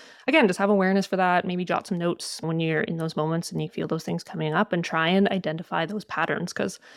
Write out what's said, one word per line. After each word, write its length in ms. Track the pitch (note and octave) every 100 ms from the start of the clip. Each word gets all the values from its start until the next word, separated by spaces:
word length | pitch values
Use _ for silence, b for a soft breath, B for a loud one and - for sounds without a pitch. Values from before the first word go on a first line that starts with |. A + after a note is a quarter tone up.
| B B -
again, 220 | D#4 A3+
just 100 | F3+
have 100 | G3+
awareness 380 | G3+ F#3 G3 F#3+
for 100 | F#3
that. 280 | F3+ F3+
Maybe 200 | F#3 F3+
jot 220 | F3+ E3 -
some 100 | F3+
notes 440 | E3+ - - -
when 160 | D#3+ E3
you're 220 | D#3+ D#3
in 160 | - E3
those 180 | D#3+
moments 380 | D#3 D#3 E3 -
and 100 | D#3
you 60 | D#3
feel 180 | - D#3+
those 160 | E3
things 220 | - E3+
coming 280 | - E3+ D#3
up 200 | D#3+ A3
and 120 | F3
try 220 | E3 E3 D#3+
and 220 | F#3+ G3+
identify 580 | G3 E3 D#3+ F3 E3+ E3
those 180 | G#3 -
patterns. 460 | - E3 D3+ F3
'Cause 280 | - G3 - B